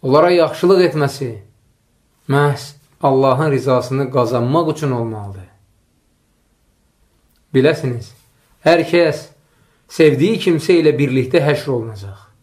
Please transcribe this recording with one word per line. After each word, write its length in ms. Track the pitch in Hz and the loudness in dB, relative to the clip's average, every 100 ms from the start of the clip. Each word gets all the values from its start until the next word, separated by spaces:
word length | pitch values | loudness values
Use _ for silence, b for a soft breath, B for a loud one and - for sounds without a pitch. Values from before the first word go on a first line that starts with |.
onlara 320 | 135 139 170 | 2 2 4
yaxşılıq 500 | 175 160 - 180 190 175 | 4 2 0 2 4 2
etməsi 400 | 151 139 - 127 104 - _ _ _ _ _ _ _ - | 0 -4 -4 -10 -10 -18 _ _ _ _ _ _ _ -4
məhz 400 | 139 147 139 - - _ _ | 0 0 -2 -10 -20 _ _
Allahın 480 | 143 135 135 127 156 | 0 2 2 2 0
rizasını 600 | 139 123 127 120 131 135 | 0 0 -2 -2 -6 -2
qazanmaq 640 | 131 117 123 120 156 160 | -2 -2 -2 0 0 -2
üçün 180 | - 147 | -4 -4
olmalıdır. 580 | 123 113 110 101 98 95 _ _ _ _ _ _ _ _ _ _ _ _ _ _ _ _ _ _ _ _ | -4 -6 -8 -12 -16 -20 _ _ _ _ _ _ _ _ _ _ _ _ _ _ _ _ _ _ _ _
Biləsiniz, 580 | 135 135 151 131 120 - _ _ _ _ _ | 0 2 0 -4 -8 -12 _ _ _ _ _
hər 200 | - 170 - | 2 2 2
kəs 360 | 170 165 - - _ _ _ _ _ _ | 2 2 -2 -10 _ _ _ _ _ _
sevdiyi 460 | - 156 131 175 226 | 2 4 4 0 0
kimsə 340 | - 165 - 175 | 0 -2 2 2
ilə 120 | 151 135 | 4 2
birlikdə 460 | 139 131 120 170 | 0 0 0 0
həşr 280 | 147 147 - | 2 -2 -2
olunacaq. 480 | 123 113 104 98 98 _ _ | -6 -6 -14 -18 -18 _ _